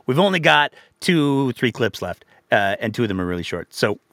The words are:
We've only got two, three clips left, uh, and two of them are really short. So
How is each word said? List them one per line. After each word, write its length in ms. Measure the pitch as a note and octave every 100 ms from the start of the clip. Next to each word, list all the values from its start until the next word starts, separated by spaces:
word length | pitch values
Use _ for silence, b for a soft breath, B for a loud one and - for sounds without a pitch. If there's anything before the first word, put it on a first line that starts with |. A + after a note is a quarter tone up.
| -
We've 120 | C3+
only 220 | G3 F#3
got 340 | D#3+ D3 C#3+ b b _
two, 500 | - E3+ C#3+ C#3 C3+
three 220 | A#2+ B2+
clips 280 | - A2 -
left, 220 | F2+ E2+ b b -
uh, 240 | A2 G2+ G2+
and 160 | A2+ G#2
two 60 |
of 80 | A2+
them 100 | F#2+
are 60 | F2+
really 180 | F2
short. 300 | E2+ F2 D#2
So 260 | - A2+ G#2 _